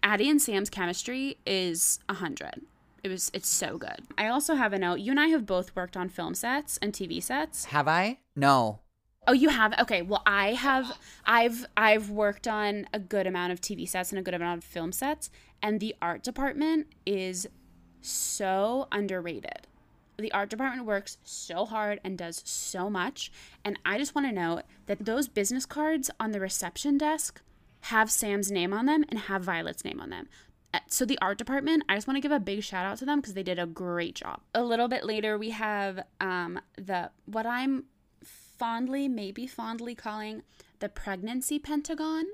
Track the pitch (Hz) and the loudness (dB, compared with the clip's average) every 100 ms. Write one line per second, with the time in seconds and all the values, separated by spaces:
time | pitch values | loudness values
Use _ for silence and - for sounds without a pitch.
0 | 202 208 254 294 277 196 202 - 180 175 | 4 4 6 6 4 2 0 -2 -2 -2
1 | - 254 269 - - 190 180 165 - - | -4 -4 -4 -4 -2 0 0 2 2 0
2 | _ 190 175 - - - 302 _ _ _ | _ -4 -4 -6 -10 -12 -16 _ _ _
3 | 196 185 - - - - 170 - - - | -8 -4 -4 -2 0 0 0 -4 -8 -10
4 | - - 214 254 294 302 226 196 185 175 | -10 -2 0 2 2 2 2 2 0 0
5 | 202 277 311 320 208 185 180 - 180 196 | 2 4 6 4 4 0 0 -4 -6 -4
6 | 180 185 165 175 226 269 294 - 208 208 | -6 -4 -6 -4 -2 -2 -4 -4 -4 -4
7 | 185 170 - 262 311 - - 147 143 165 | -6 -6 -2 -2 -2 -6 -2 2 4 4
8 | 196 254 _ - 139 135 113 107 _ _ | 2 -2 _ 4 6 8 6 -2 _ _
9 | _ _ - 254 302 262 220 233 247 208 | _ _ 6 8 8 6 4 4 2 2
10 | 175 202 - 202 196 240 269 262 247 277 | 2 4 6 6 2 2 4 2 2 -6
11 | - - - 233 233 233 247 - 220 214 | -14 -6 4 6 6 2 2 6 8 6
12 | 208 208 208 202 - 214 208 208 - 214 | 4 2 2 2 -2 0 0 0 -2 -6
13 | 185 202 185 180 180 180 - 190 175 185 | -2 0 0 0 -2 -2 -4 -6 -4 -2
14 | 180 196 185 175 170 175 - 180 165 185 | -2 -4 -2 -2 -2 -4 -6 -6 -4 -2
15 | 269 302 - - - _ - 214 214 - | -2 -2 -6 -14 -20 _ -2 -2 -2 -4
16 | 170 170 - 247 277 - 302 320 302 - | -2 -2 -6 -4 -4 0 2 2 0 -8
17 | - 196 185 180 190 - - - - _ | -2 -2 -2 -6 -8 -12 -20 -20 -20 _
18 | - - - - 196 190 202 254 277 208 | -8 -6 -4 -2 0 2 2 0 -2 -2
19 | 202 185 170 139 - - - _ _ _ | 0 -2 -4 -8 -10 -12 -16 _ _ _
20 | _ - 214 - 202 214 262 254 233 202 | _ -10 -4 -2 -2 -2 -4 -4 -2 -2
21 | 202 - - - - 170 214 220 208 208 | -4 -16 -14 -14 -8 -4 -4 -2 -2 -4
22 | 190 185 170 165 - - - 190 185 202 | -6 -8 -8 -10 -8 -8 -6 -4 -2 -2
23 | 185 - - - - - - 208 - 208 | -2 -4 -12 -12 -20 -10 -8 -2 0 0
24 | 285 - 277 208 170 170 - - - 202 | 0 0 0 0 -2 -2 -6 -20 -6 -4
25 | 208 233 269 - 196 254 262 - 311 320 | 0 0 0 0 0 0 -4 -2 0 0
26 | 269 - 220 208 190 - 180 - 285 285 | -2 -4 -4 -2 -2 -4 -4 -4 2 2
27 | 302 311 - - _ _ _ _ - 226 | 4 0 -2 -8 _ _ _ _ 0 4
28 | 220 - 214 202 196 196 175 202 254 311 | 4 2 2 0 2 0 2 2 4 4
29 | 294 226 - 196 185 170 160 - - - | 4 0 -2 -4 0 -2 -2 -6 -8 -8
30 | - 90 - - - _ _ - - - | -10 -12 -14 -20 -20 _ _ -6 -2 -2
31 | 254 269 190 196 233 269 285 320 - 196 | 0 2 0 -2 -2 -2 4 2 2 -6
32 | 214 269 277 285 196 202 208 190 185 220 | -2 -2 2 0 0 -4 -4 -4 -4 -4
33 | 262 294 254 190 180 175 175 165 180 175 | -2 -2 -2 -6 -4 -2 -4 -4 -4 -2
34 | 170 - - - _ 233 240 226 240 247 | -4 -6 -10 -12 _ -2 0 2 2 0
35 | - 214 214 214 220 220 220 208 196 190 | -2 -2 0 -2 -4 -4 -2 -2 -2 -6
36 | - _ 190 180 170 180 - - 196 185 | -12 _ -2 -2 -4 -8 -12 -18 -4 -4
37 | 175 _ - 214 226 240 269 262 - _ | -4 _ -8 -4 -2 -2 0 -2 -4 _
38 | _ _ - - - - 233 233 247 269 | _ _ -20 -20 -20 -6 -4 -2 -2 -2
39 | 277 240 196 202 254 - 226 226 233 233 | -2 -2 -4 -8 -10 -8 -8 -6 -8 -10
40 | 226 214 214 214 - _ - _ 202 - | -8 -8 -8 -10 -14 _ -20 _ -8 -8
41 | - 190 208 254 254 294 294 294 294 311 | -6 -6 -4 -4 -2 -4 -2 -4 -2 -4
42 | 311 320 330 | -2 -2 -4